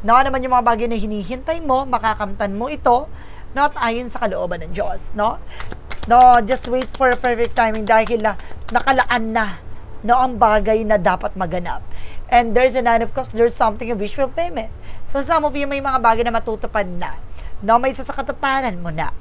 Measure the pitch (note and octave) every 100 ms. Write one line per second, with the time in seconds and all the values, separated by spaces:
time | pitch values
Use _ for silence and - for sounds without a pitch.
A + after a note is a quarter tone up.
0 | G#3 A#3+ C4+ C4 B3+ B3 A#3 A3+ A#3 A3+
1 | G#3+ G#3 F#3 B3+ C#4+ E4 D#4+ C4 C4+ A#3+
2 | A3 G#3+ G#3 G3 G3+ G3 B3+ D4 - B3
3 | D4+ - - - - C4+ C#4+ D4 A#3+ A#3
4 | B3 - A3 F3+ F3+ F3 E3 - G3 -
5 | - G#3 G#3 - - - - - - -
6 | - A#3+ B3+ A#3+ G#3 B3+ B3+ B3+ B3 -
7 | C4 A#3+ B3+ A3+ A#3 - A3+ A3 G#3+ A3
8 | A3 A#3 G#3+ G3+ - - - A#3 C4 C4+
9 | - A#3+ A3+ A3 G#3+ E3+ - - - -
10 | G#3 B3 B3+ A#3 A3+ G#3+ G#3+ A3 G#3+ G#3+
11 | F#3 F3+ F3+ F#3 F3+ F3+ E3+ B2+ - -
12 | - - - A#3+ A#3 G#3+ C4 B3 A#3+ A3+
13 | A3+ - B3 A3 A#3 - A3+ G#3 A3+ A3+
14 | G#3 - C4+ D4 E4+ E4 A3 - - -
15 | - C#4 C4+ E4 D4 C#4+ C#4 C#4 C#4 C4
16 | A3+ A3+ A#3+ A#3 - A3 A3 G#3+ F#3+ F3
17 | E3 - - - - - G#3 A#3 C4 -
18 | - - B3+ - C#4 C4+ C4 F3+ E3+ D#3+
19 | D3+ -